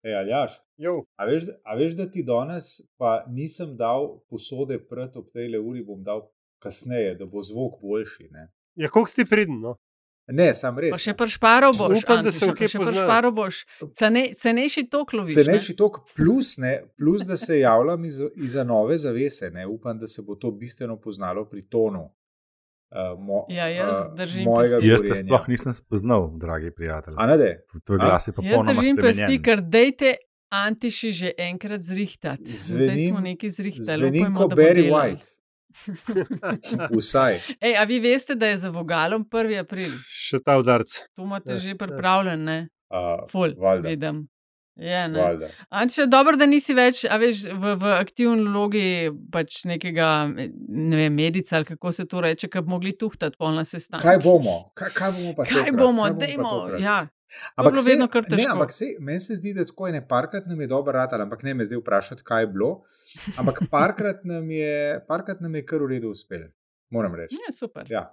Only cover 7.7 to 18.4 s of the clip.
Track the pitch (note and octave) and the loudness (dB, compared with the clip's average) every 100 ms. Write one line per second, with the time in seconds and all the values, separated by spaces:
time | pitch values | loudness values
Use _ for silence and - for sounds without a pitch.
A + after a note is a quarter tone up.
7.7 | - G2+ G#2+ G#2+ - - D2+ D#2 _ _ | -8 -4 -4 -4 -14 -20 -20 -20 _ _
8.7 | - D3+ A3 A3+ - A3 G#3+ G3 B2 A2+ | -8 2 2 2 -2 2 2 2 -4 -8
9.7 | B2 _ _ _ _ - C3 F3 - C3 | -10 _ _ _ _ -4 4 4 4 -4
10.7 | B2 D#3+ D3+ G#3+ G3+ A#3 - A3+ A#3+ C4+ | -4 -4 -2 -4 -2 -4 2 6 8 6
11.7 | A3 F#3+ G#3 G#3 A3+ G#3+ E3 G3 D#3+ G#3+ | 4 2 2 4 4 4 2 0 2 -2
12.7 | G3+ F3+ F#3+ F#3 A3+ B3 A3 F#3+ - - | 0 0 2 4 4 4 0 -4 -6 -16
13.7 | - D#3 - G#3+ A#3 B3+ - A#3 A#3 C#4+ | -18 -14 0 2 4 0 0 0 2 0
14.7 | D4+ B3 C#4+ D4 A3+ F3+ D3+ C#3+ G#3 F#3+ | -2 -2 -2 -2 -4 4 6 6 4 0
15.7 | F3 G3+ F3+ _ - D#3+ C4 - - B2+ | 0 0 0 _ 2 4 4 0 -2 -2
16.7 | C3+ - - D3 G3+ F#3+ F3+ - D#3 B2+ | -4 -8 -2 0 0 -2 -4 0 4 6
17.7 | A2+ C#3 E3+ E3 C3+ D3 - | 6 4 0 -6 -6 -8 -6